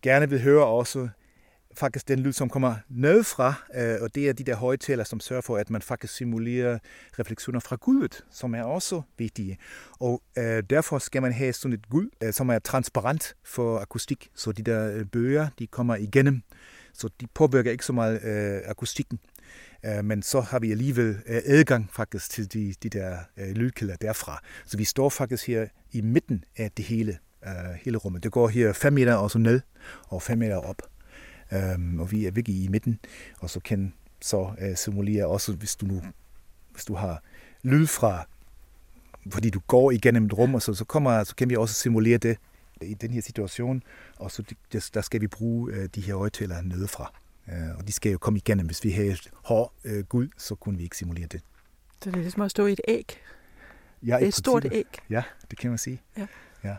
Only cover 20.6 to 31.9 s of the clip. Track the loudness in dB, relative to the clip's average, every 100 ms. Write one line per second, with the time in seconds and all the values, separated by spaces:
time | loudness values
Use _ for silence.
20.6 | 0 0 0 2 2 0 -4 -4 6 8
21.6 | 8 6 2 -4 -6 -6 -8 -6 -6 -4
22.6 | -4 -4 -6 -6 -6 -8 -12 -12 -8 -2
23.6 | -2 -2 -6 -4 -4 -4 -6 -12 -14 -20
24.6 | -10 -4 -2 2 2 2 -4 -4 -2 -4
25.6 | -4 _ _ -4 2 2 2 -4 -4 -8
26.6 | -8 -6 -4 -2 -2 -6 _ _ -12 -10
27.6 | -10 -8 -6 -4 -4 -6 -2 4 4 6
28.6 | 2 4 4 6 6 4 4 4 6 4
29.6 | 2 _ -20 -20 -10 -10 -2 0 0 -2
30.6 | -4 -10 -14 -18 -20 -20 -20 -20 -6 -2
31.6 | 0 -2 -2